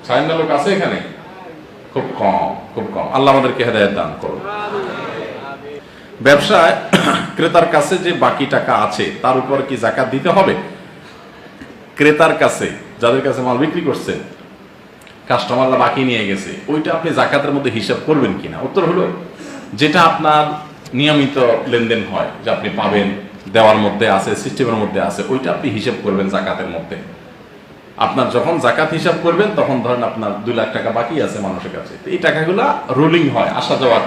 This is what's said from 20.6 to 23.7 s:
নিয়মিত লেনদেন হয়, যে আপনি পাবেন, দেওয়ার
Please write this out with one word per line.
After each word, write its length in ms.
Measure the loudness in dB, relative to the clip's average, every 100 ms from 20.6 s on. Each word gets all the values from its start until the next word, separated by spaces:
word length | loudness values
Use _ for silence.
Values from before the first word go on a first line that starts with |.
| -10 -18 -6
নিয়মিত 420 | 0 4 4 2 4 4 2 2
লেনদেন 360 | 0 2 0 0
হয়, 200 | -4 -4 -4
যে 40 | -4
আপনি 180 | -2 -2 -2
পাবেন, 320 | 0 2 0 -4 -12 -16 0
দেওয়ার 260 | 6 6